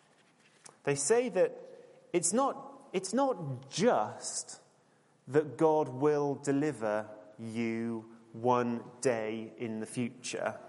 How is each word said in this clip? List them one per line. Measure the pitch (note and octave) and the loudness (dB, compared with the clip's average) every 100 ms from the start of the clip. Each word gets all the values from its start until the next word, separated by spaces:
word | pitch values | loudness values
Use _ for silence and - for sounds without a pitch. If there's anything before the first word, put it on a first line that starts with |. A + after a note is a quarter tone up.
| _ _ _ _ _ _ - - | _ _ _ _ _ _ -20 -6
They | - | -2
say | C#3+ - A#3 B3+ | 0 4 4 4
that | F#3 E3+ - - - - - - | 2 2 0 -16 -20 -20 -20 -4
it's | F3 E3 | 0 2
not, | A3+ C#4 - - - - | 2 2 -2 -10 -18 -8
it's | F#3 F#3 | -6 -2
not | A#3+ C#4 A#3 D3 B2+ - | 0 0 0 -4 -8 -8
just | - A3+ D3 G#2+ A2+ - - - - _ _ _ _ _ _ - | 0 4 4 0 -4 -8 -8 -10 -14 _ _ _ _ _ _ -2
that | C#3 D3+ A#2+ | 0 0 4
God | D#3+ D#3 D3 | 4 4 2
will | B2+ D3+ D3 C#3+ C3+ | 2 2 4 2 -2
deliver | - C#3 D3+ A#2+ A2 G#2+ G#2+ - - - | 0 2 0 0 0 -2 -2 -12 -18 -14
you | A2+ A2 A2+ A2+ A#2 A2+ A2 - - | -8 -2 -2 -2 -4 -6 -10 -18 -18
one | A#2 A#2+ B2 A#2+ A#2 - - | -2 2 4 2 -2 -6 -2
day | C3+ A2+ G#2+ A2+ A2 - | 0 0 0 -4 -8 -8
in | A#2+ A2 | -6 -4
the | G#2+ | -6
future, | - A#2 - - - F#2+ A2+ | -4 -4 -6 -8 -4 -4 -6